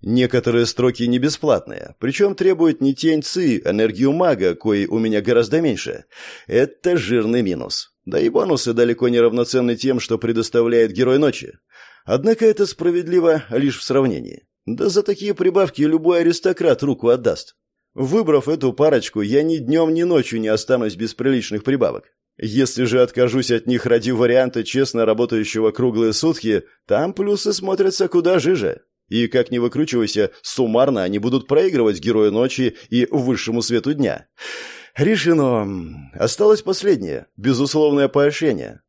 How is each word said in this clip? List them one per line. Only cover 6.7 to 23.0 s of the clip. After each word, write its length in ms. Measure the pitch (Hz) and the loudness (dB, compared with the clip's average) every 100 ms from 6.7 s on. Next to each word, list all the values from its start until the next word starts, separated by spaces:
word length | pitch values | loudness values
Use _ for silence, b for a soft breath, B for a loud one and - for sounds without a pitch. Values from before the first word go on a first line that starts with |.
| - 180 175 | -2 -2 -2
жирный 460 | 98 120 107 120 | 0 -2 0 0
минус. 500 | 104 82 52 - - _ - | -2 -4 -6 -10 -12 _ -6
Да 120 | - | -2
и 100 | 117 | 0
бонусы 420 | - 190 139 123 | 0 0 -2 -2
далеко 380 | 117 120 117 123 | 0 0 2 0
не 100 | 120 | 4
равноценны 560 | 117 117 120 127 123 117 | 2 2 -2 0 0 -2
тем, 240 | 135 127 | -2 -2
что 180 | - 113 | -2 -4
предоставляет 760 | 113 113 113 120 117 117 113 | -2 -2 0 0 2 4 2
Герой 260 | 113 127 135 | 2 2 4
Ночи. 380 | 151 - - - _ B B B - | 2 -2 -12 -20 _ B B B -4
Однако 400 | 120 202 220 226 | 0 2 2 2
это 200 | 214 202 | 2 -2
справедливо 760 | - 170 175 165 180 170 156 - | 0 0 0 0 2 4 2 0
лишь 280 | 117 143 - | -2 -2 -2
в 60 | |
сравнении. 640 | - 135 135 82 52 50 _ _ - | -2 0 0 -2 -10 -16 _ _ -10
Да 220 | 117 208 | -2 0
за 160 | 185 | 0
такие 300 | 208 196 202 | 0 -4 -4
прибавки 480 | 196 185 180 185 - | 0 0 2 0 0
любой 400 | 151 160 160 175 | 0 2 2 2
аристократ 600 | 170 170 185 175 170 131 | 2 2 -2 0 2 2
руку 280 | 143 131 117 | 0 0 2
отдаст. 460 | 127 113 82 - _ _ _ _ | 2 0 -4 -10 _ _ _ _
Выбрав 540 | - 131 202 180 147 143 | -8 0 0 4 2 2
эту 240 | 156 135 | 0 -2
парочку, 480 | 120 151 135 - 107 | 2 2 2 0 -4
я 220 | 101 127 | 0 0
ни 140 | 160 160 | 0 -2
днем, 360 | 120 160 160 | 0 0 2
ни 100 | 165 | 0
ночью 360 | 175 160 123 113 | 2 2 0 -4
не 80 | 110 | -2
останусь 480 | 107 - 131 110 87 | -2 0 -2 -2 -4
без 180 | 113 | -10
приличных 500 | - 123 131 - 104 | -4 0 0 -2 -6
прибавок. 420 | - 135 104 55 _ _ _ _ | -4 0 -2 -4 _ _ _ _
Если 480 | 110 110 131 - 123 | -4 0 0 0 0
же 160 | 123 | 2